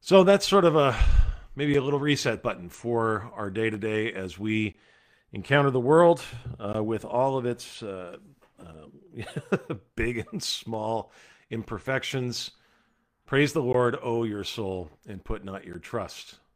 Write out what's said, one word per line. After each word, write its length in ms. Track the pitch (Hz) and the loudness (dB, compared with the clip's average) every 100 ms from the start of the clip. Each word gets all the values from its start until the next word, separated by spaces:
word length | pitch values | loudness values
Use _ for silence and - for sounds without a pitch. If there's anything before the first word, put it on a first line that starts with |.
So 200 | - 190 | 6 6
that's 240 | 185 196 - | 8 6 6
sort 180 | 196 170 | 4 6
of 100 | 156 | 6
a, 200 | 139 113 - - - - - - | 4 4 6 8 6 2 -12 -4
maybe 200 | 147 143 | 0 2
a 60 | |
little 180 | 131 143 | 2 -2
reset 420 | 147 143 135 107 | 0 0 0 -2
button 280 | - 101 87 | -4 -6 -12
for 600 | - 113 117 113 107 113 - | -10 -4 0 0 -2 -6 -10
our 160 | 101 | -8
day-to-day 600 | 95 110 107 110 107 110 | -2 -2 -2 -4 -2 -4
as 260 | 95 95 85 | -6 -10 -6
we 360 | 107 110 107 - _ _ _ _ _ | -4 -2 -2 -6 _ _ _ _ _
encounter 380 | 101 95 139 139 | -14 0 2 2
the 100 | 127 | 2
world, 440 | 123 156 170 170 - 117 - - | 4 6 6 4 -2 -14 -14 -10
uh, 240 | 104 107 | -6 -4
with 220 | 107 110 107 | -2 -4 -4
all 320 | 113 135 135 | 0 0 0
of 80 | 120 | -4
its, 380 | 120 - - | -6 -10 -14
uh, 340 | 110 95 90 - 202 139 _ _ | -12 -12 -12 -16 -20 _ _ _
uh, 1160 | - 80 78 - _ - - - - 175 - 104 _ | -20 -20 -20 -20 _ -14 -10 -12 -4 -6 -4 -12 _
<laughs> 100 | - | -4
big 300 | 113 120 104 | -4 -4 -8
and 100 | 202 | -8
small 720 | - - - 113 107 113 - _ - _ _ | -8 -8 -8 -8 -4 -4 -6 _ -20 _ _
imperfections. 1000 | 113 104 107 - 131 - 135 123 117 - _ _ _ _ _ _ _ _ | -10 -8 -10 -4 -4 -4 -6 -6 -6 -10 _ _ _ _ _ _ _ _
Praise 260 | 135 143 | 2 2
the 80 | 165 | 2
Lord, 340 | 123 123 123 117 | 0 2 2 0
O 220 | 123 117 | -4 -2
your 200 | 113 104 | -2 -4
soul, 460 | 95 - 101 92 85 _ - | -8 -6 -6 -6 -8 _ -16
and 160 | 98 | -16
put 220 | - 110 98 | -8 -8 -8
not 200 | 95 - | -12 -12
your 120 | 87 | -14
trust 600 | - 120 92 - - - _ | -8 -8 -8 -12 -20 -20 _